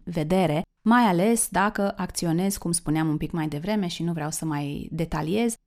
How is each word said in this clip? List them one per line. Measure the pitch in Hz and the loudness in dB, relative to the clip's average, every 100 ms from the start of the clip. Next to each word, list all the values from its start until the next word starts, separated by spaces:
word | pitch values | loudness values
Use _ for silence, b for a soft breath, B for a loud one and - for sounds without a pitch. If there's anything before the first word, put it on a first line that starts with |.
vedere, | - 170 151 185 165 151 - _ | -6 -2 2 4 4 0 -4 _
mai | 214 240 | 4 6
ales | 226 170 208 233 - | 6 4 4 2 0
dacă | 180 202 214 202 - | 0 0 0 -2 -2
acționezi, | 180 - 170 165 196 - | -6 -4 0 0 0 -2
cum | 175 | -4
spuneam | 170 - 156 160 | -4 -2 0 0
un | 151 | 0
pic | 151 | -2
mai | 170 151 | -2 -2
devreme | 147 180 214 180 | -4 -2 -2 -2
și | - | -2
nu | 170 | -4
vreau | 165 151 | -4 -4
să | - | -4
mai | 160 143 143 143 - | -4 -4 -4 -6 -6
detaliez, | 160 165 156 156 208 233 - | -6 -4 -4 -2 0 0 -2